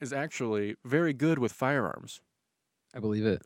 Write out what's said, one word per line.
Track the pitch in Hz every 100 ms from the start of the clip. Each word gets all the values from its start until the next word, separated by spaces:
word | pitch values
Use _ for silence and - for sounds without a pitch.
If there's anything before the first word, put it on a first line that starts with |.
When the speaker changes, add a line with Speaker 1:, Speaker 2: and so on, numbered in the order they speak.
Speaker 1:
is | 127
actually | 139 156 - 120 107 104 113
very | 123 143 170
good | 135 151 160
with | 117
firearms | - 131 143 98 - - - _ _ _ _ _ _ _
Speaker 2:
I | -
believe | 107 107 110
it. | 95